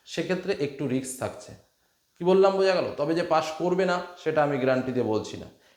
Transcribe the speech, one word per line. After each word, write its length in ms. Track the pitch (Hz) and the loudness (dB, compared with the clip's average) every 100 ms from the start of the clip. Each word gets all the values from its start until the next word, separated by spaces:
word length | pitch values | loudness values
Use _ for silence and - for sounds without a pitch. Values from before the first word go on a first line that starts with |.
| - | -10
সেক্ষেত্রে 500 | - 165 185 180 - | -6 -4 -4 -2 -4
একটু 280 | 143 - 139 | -4 -4 -2
রিস্ক 320 | 131 - - | -2 -4 -6
থাকছে। 320 | 104 - - 113 _ _ _ _ _ - | -8 -8 -16 -20 _ _ _ _ _ -2
কি 80 | 175 | 4
বললাম, 260 | 190 196 | 6 6
বোঝা 240 | 190 190 180 | 4 2 2
গেল? 140 | - - | 0 -2
তবে 160 | 147 | -2
যে 100 | 165 | 0
পাস 220 | - 160 156 - | 2 0 0 -2
করবে 260 | 180 180 180 | 0 2 2
না, 160 | 180 175 - | -2 -4 -6
সেটা 200 | 160 156 | -2 2
আমি 140 | 147 139 | 2 2
গ্যারান্টি 340 | 131 127 131 | 2 0 0
দিয়ে 140 | 123 107 | -2 0
বলছি 320 | 107 - 92 | -2 -4 -10
না। 80 | - - _ | -14 -20 _